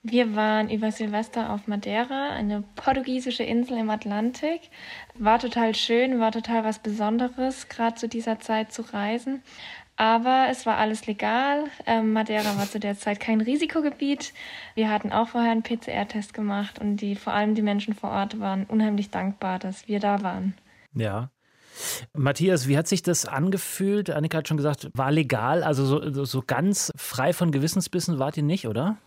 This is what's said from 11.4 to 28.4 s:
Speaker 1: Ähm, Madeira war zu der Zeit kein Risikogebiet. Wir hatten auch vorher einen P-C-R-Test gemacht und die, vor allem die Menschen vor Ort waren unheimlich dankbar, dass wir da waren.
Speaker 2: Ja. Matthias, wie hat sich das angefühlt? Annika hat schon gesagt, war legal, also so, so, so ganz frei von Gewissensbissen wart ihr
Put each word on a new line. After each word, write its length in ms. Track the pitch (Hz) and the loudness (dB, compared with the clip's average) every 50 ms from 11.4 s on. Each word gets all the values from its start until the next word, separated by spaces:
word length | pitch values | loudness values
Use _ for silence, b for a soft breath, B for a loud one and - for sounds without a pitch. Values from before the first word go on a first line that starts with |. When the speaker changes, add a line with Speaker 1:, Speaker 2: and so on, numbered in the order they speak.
| 262 277 285 294 302 294 - - - | 2 2 2 0 -2 -4 -8 -10 0
Speaker 1:
Ähm, 260 | - 226 226 220 220 220 | 2 2 4 4 4 2
Madeira 420 | 220 220 220 214 214 208 208 202 202 | 2 2 2 0 0 0 0 0 0
war 100 | 202 202 | -2 -2
zu 100 | - 214 | -4 -4
der 180 | 208 202 202 202 | -2 -2 -4 -2
Zeit 200 | - 208 208 202 | -2 -2 -2 -2
kein 220 | - - 220 220 | 0 2 2 2
Risikogebiet. 920 | 220 226 262 294 339 311 - 330 294 294 277 - 294 277 285 277 - - B B B B B B B B B | 4 2 2 0 0 0 0 0 0 0 -2 -2 -2 -2 0 -2 -4 -12 B B B B B B B B B
Wir 160 | - 220 214 | 0 2 2
hatten 200 | 208 208 208 202 | 2 0 0 0
auch 180 | 190 208 233 233 | 2 2 0 2
vorher 240 | - 240 233 233 226 | 2 2 2 4 2
einen 100 | 226 226 | 2 0
P-C-R-Test 720 | - 240 233 - - - - 208 208 - 214 202 - - | -2 -4 -6 -4 -4 -2 -2 -4 -2 -4 -6 -6 -6 -6
gemacht 440 | - 214 208 202 202 208 202 - - | -4 -2 -2 0 -2 -2 -4 -6 -6
und 180 | - 208 208 202 | -2 -2 -2 -2
die, 160 | 208 202 202 | -2 -4 -4
vor 160 | 196 - 214 - | -4 -4 -2 0
allem 220 | 208 208 214 214 | 2 2 2 2
die 80 | 220 214 | 2 2
Menschen 320 | 208 202 202 202 220 208 | 2 0 0 0 -2 -6
vor 160 | 202 - 202 | -4 -4 -2
Ort 280 | - 196 196 - - 220 | 0 0 -2 -2 -4 -4
waren 260 | 202 196 190 190 196 | -2 -2 -2 -2 -2
unheimlich 460 | - 220 220 220 214 208 202 208 202 | 0 2 2 2 2 2 0 -2 -2
dankbar, 480 | - 185 185 190 202 - - 190 185 185 | -4 -4 -2 -2 -4 -4 -4 -4 -4 -2
dass 300 | - 185 190 - - - | -4 -6 -8 -8 -6 -4
wir 120 | 208 202 | -2 0
da 220 | 208 202 202 202 202 | 2 2 2 2 0
waren. 300 | 185 180 190 185 196 185 b b b b b b b - | -2 -4 -2 -2 -2 -4 b b b b b b b -4
Speaker 2:
Ja. 380 | 127 113 104 98 107 123 135 _ B B B B B B B B B B B B B B B _ | -2 -2 0 -2 -2 -6 -6 _ B B B B B B B B B B B B B B B _
Matthias, 560 | 151 135 135 143 - 160 190 185 156 123 135 | 0 2 2 2 4 4 4 4 4 4 4
wie 80 | 143 | 4
hat 100 | 143 165 - | 4 4 2
sich 140 | 208 180 - | 0 0 2
das 240 | - 175 - - | 2 0 0 0
angefühlt? 840 | - - 135 151 185 196 190 - - - - 190 196 202 208 202 180 | -2 -2 0 2 2 0 0 -2 -6 -4 -2 0 2 2 2 0 0
Annika 280 | 151 151 151 160 - 160 | -2 0 0 0 0 -2
hat 100 | 151 - | 0 0
schon 80 | 160 | 0
gesagt, 340 | 151 139 151 143 - - 139 - | 0 2 0 0 -2 -6 -8 -4
war 160 | - 135 135 | -2 2 2
legal, 520 | 147 160 156 127 143 110 110 127 151 175 - | 4 2 4 2 0 0 2 2 2 2 2
also 220 | 156 151 135 139 | 2 2 2 4
so, 280 | 135 139 147 - 156 135 | 2 2 2 0 -2 -2
so, 120 | 135 139 | -2 -4
so 180 | 127 - 131 120 | -2 -2 -4 -2
ganz 460 | - 135 120 156 196 202 - - - 156 | 0 0 2 2 2 2 2 0 -4 -6
frei 360 | - - - - - 131 160 175 | -8 -10 -8 -2 0 2 2 2
von 180 | - 180 170 143 | 2 2 2 2
Gewissensbissen 680 | 139 139 165 - 196 175 - - 185 160 - 170 135 | 2 2 2 0 0 -2 0 -2 -2 0 0 0 0
wart 180 | 131 143 156 | 0 -2 0
ihr 60 | - | 0